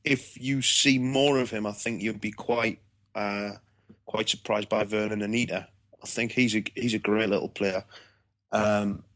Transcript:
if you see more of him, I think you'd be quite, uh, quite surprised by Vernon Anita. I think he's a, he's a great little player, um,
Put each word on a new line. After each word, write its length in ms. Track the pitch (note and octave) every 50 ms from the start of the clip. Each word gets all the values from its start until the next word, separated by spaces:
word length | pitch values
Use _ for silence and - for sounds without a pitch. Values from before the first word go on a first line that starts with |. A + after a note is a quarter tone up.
| -
if 360 | D3+ C#3 B2+ - - - A#2+
you 200 | B2 C3+ C#3 C3+
see 360 | B2 - - - - C#3+ C3+
more 420 | B2+ B2+ B2+ C3+ C3+ C#3 C#3+ C#3 C3
of 100 | B2 A2
him, 160 | A2+ G#2+ G#2
I 80 | G#2 G2+
think 280 | - - A#2 A#2 -
you'd 200 | G#2 A2+ G#2+ G#2
be 100 | - A2
quite, 480 | G#2+ - - - A#2+ A#2+ A2+ A2+ F#2+ - _ _ _ _ _ _ -
uh, 360 | - G#2 G2+ G2+ G#2 G2+ G2+ G2+ - _ _ _ _ _ _ - _ -
quite 240 | - - G#2+ A2 -
surprised 400 | - - - - G#2 G#2+ G#2 -
by 160 | A#2 G#2+ G#2
Vernon 360 | G2+ G#2+ G#2+ G#2+ G#2 G#2+ G#2
Anita. 460 | G#2 G#2 A2 A#2+ A#2+ - F2 F#2+ G2 - _ _ _ _ - -
I 60 | -
think 240 | - - A#2 A#2 A2+
he's 240 | - B2+ B2+ A2+ G#2
a, 80 | A2 G#2 - -
he's 200 | - A#2+ B2 A2
a 60 | G#2
great 300 | - G2+ G#2 A2 A2 G2
little 200 | G2+ F#2 - -
player, 340 | - - G2+ G2 F#2 F#2+ - - - - - - _ _ _ _ _ _ _ -
um, 520 | - G#2+ G#2+ G#2 G#2 G#2 G#2 G2+ G2 - - _ _